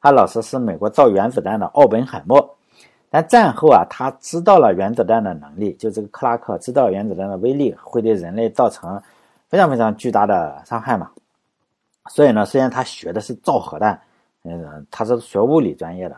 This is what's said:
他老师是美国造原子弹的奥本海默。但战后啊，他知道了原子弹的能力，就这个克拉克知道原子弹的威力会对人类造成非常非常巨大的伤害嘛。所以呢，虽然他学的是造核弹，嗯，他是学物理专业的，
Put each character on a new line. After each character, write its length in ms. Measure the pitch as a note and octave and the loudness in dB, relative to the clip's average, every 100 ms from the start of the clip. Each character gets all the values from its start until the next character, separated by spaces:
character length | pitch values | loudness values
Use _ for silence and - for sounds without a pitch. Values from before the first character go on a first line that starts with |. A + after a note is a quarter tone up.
他 100 | C#3+ | 6
老 160 | C#3 F#2 | 4 4
师 140 | A2+ | 0
是 180 | A2 C3 | -6 -6
美 160 | A#2 | -6
国 140 | E2 G#2 | -4 -4
造 220 | - C3+ | 4 4
原 200 | F#2+ G2 | 4 0
子 120 | - | -2
弹 180 | - A2 | -4 -4
的 60 | F#2+ | -4
奥 200 | - C3+ | 4 4
本 200 | A3 C3 | 4 -4
海 180 | - - | -8 2
默。 300 | C#3 C#3 _ _ _ _ _ _ | 2 2 _ _ _ _ _ _
但 160 | D3 D#3+ | -2 4
战 240 | A#3+ G3 | 4 4
后 160 | A2+ D#3 | 2 6
啊， 160 | A2+ F2 | 6 4
他 200 | - C3 - | -6 -8 -8
知 200 | - E3 | -10 -2
道 180 | F3 F#3+ | 4 6
了 140 | A#2+ | 6
原 220 | F2+ G2 | 2 -2
子 100 | A#2 | -2
弹 180 | G#2+ A2+ | 0 0
的 120 | G2+ | 0
能 260 | E2 D2 D#2+ | -8 -14 -8
力， 140 | G#2 | -8
就 160 | - A2+ | -6 -8
这 100 | G#2+ | -6
个 80 | G#2 | -10
克 180 | - B2+ | -6 -4
拉 80 | |
克 220 | A#2 - F#2 | -4 -6 -10
知 160 | - | -4
道 180 | B2+ A#2+ | 0 0
原 160 | F#2+ G#2+ | 0 -6
子 80 | |
弹 140 | F2+ G2 | -8 -8
的 80 | F#2+ | -4
威 160 | A2+ | -4
力 220 | C#3 C#3 - | -2 -4 -6
会 180 | - A#2 | -8 -4
对 140 | A2+ | -2
人 200 | G#2 E2+ | -2 -4
类 140 | G2 A2+ | -4 -4
造 220 | - A#2+ | 0 -2
成 280 | - E2+ G2 _ _ _ _ _ | -2 -12 -14 _ _ _ _ _
非 100 | F3+ | 0
常 120 | F3 | 2
非 60 | B2+ | 2
常 180 | A2 | -2
巨 160 | G#2+ B2+ | -2 -2
大 160 | G#2+ G#2 | 0 2
的 360 | F#2+ D#2+ C#2+ | 0 -2 -10
伤 160 | - A#2 | -12 -10
害 160 | A#2 A2 | -4 -4
嘛。 140 | E2 _ _ _ _ _ _ _ _ _ - | -6 _ _ _ _ _ _ _ _ _ -14
所 160 | - | 0
以 60 | D3 | 2
呢， 140 | A2 | 2
虽 160 | G2+ C#3 | -2 -2
然 100 | C3 | -2
他 140 | C3 | -4
学 280 | B2+ - - | -8 -10 -10
的 80 | G2+ | -10
是 140 | - A#2+ | -10 -10
造 220 | - C3 | -4 -4
核 220 | - - | -4 -4
弹， 200 | G#2+ F#2 _ _ _ _ | -4 -4 _ _ _ _
嗯， 420 | E2+ E2+ D#2 D2+ C#2+ | -16 -14 -14 -18 -20
他 120 | - | -10
是 140 | A2 A#2+ | -4 -4
学 220 | A#2 - | -4 -2
物 180 | A#2 D#3+ | 0 0
理 160 | A2+ | 0
专 220 | - E2 F2+ | -6 -12 -12
业 120 | |
的， 80 | F2+ | -12